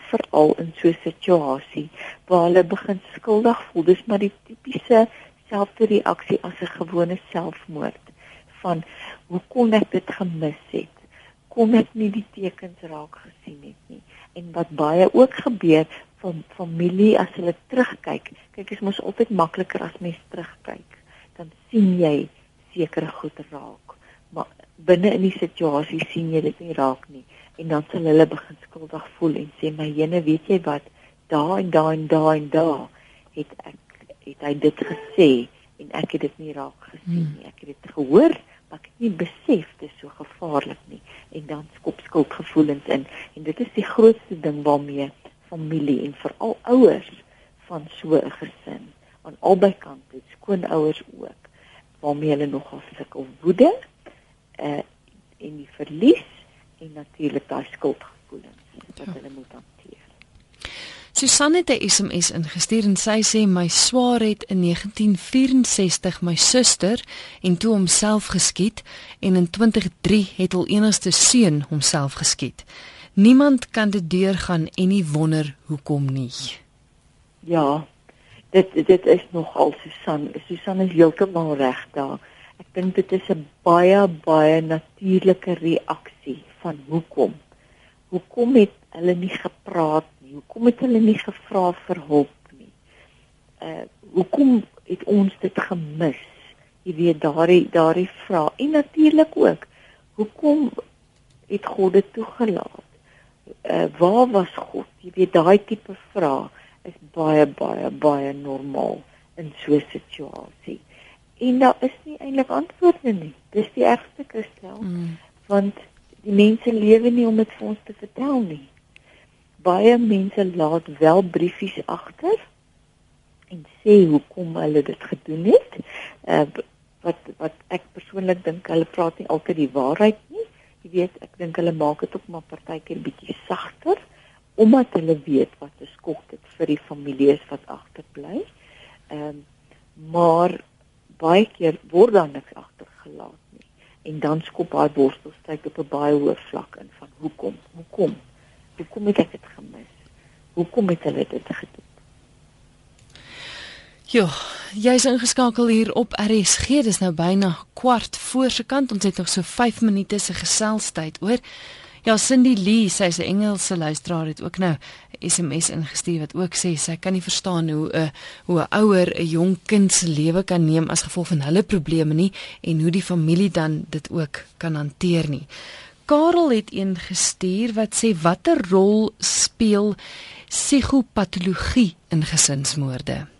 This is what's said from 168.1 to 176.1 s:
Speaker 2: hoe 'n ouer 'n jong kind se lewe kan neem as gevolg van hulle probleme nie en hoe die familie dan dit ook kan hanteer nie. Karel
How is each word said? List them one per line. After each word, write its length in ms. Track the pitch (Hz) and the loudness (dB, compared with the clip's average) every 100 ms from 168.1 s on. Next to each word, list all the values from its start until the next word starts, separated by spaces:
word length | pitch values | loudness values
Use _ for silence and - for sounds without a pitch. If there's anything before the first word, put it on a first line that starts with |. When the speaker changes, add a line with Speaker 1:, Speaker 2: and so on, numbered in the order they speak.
| - - - - | -6 -18 -12 -2
Speaker 2:
hoe 160 | 170 | -2
'n 60 | - | 0
ouer 500 | - 214 185 180 - | 2 4 4 2 -2
'n 60 | 165 | -2
jong 320 | 160 180 180 - | 0 0 0 0
kind 260 | 208 196 | 4 4
se 160 | - 165 | 2 0
lewe 360 | 147 160 175 | 0 0 0
kan 220 | - 180 156 | 0 2 2
neem 240 | 160 156 | 2 0
as 120 | 170 | -4
gevolg 260 | - - 170 | -4 -6 -2
van 140 | 160 | -2
hulle 220 | 139 180 | 2 0
probleme 500 | - 202 147 160 151 | 2 -2 0 0 0
nie 180 | 156 190 - - - | 2 0 -2 -16 -10
en 200 | - 165 | -4 -2
hoe 100 | 165 | 0
die 120 | 185 | 0
familie 460 | - 175 156 170 202 | -2 0 2 2 2
dan 360 | 165 156 156 - | 0 -2 -4 -6
dit 220 | 156 - | -10 -8
ook 340 | 165 151 - - - | -6 -6 -10 -18 -10
kan 180 | 165 156 | -6 -6
hanteer 540 | 147 - 180 170 156 | -6 -4 0 0 -2
nie. 180 | 139 151 - - - - _ | -6 -10 -20 -20 -20 -20 _
Karel 460 | - | 0